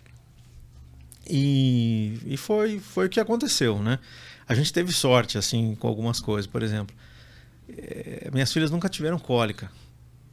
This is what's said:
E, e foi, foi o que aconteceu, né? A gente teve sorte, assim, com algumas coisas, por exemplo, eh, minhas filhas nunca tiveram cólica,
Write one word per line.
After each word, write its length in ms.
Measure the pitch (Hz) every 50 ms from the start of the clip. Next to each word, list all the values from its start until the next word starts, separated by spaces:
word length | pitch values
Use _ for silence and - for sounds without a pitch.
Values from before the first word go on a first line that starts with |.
| - - - - - - - - - - - - - - - - - - - - - - - - - -
E, 880 | 175 135 139 143 139 135 135 131 123 120 117 117 113 110 107 104 110 117 -
e 100 | - 139
foi, 420 | 135 - - 214 214 214 220 214 196
foi 260 | - - - 185 185
o 20 | 185
que 120 | 185 226
aconteceu, 600 | 220 220 233 233 294 269 - - 143 117 104 101
né? 160 | 104 110 127 131 - - - - - - - - - -
A 60 | 127
gente 180 | 123 151 156
teve 200 | - 175 175 180
sorte, 440 | 170 - - 135 127 123 110 - -
assim, 380 | 104 98 - - 120 113 110 107 107
com 80 | -
algumas 340 | 117 110 107 113 117 117 -
coisas, 260 | - - 107 104 98
por 160 | 101 - 117
exemplo, 340 | 113 110 107 104 101 98 - - - - - - - - - - - - - - - -
eh, 600 | - - - - - - - - - - - -
minhas 180 | 139 131 135 -
filhas 200 | - 165 160 147
nunca 180 | 156 175 185 190
tiveram 300 | - - 147 156 175 165
cólica, 520 | - - 127 120 113 104 101 - 104 92 - - - - - - - - - - - -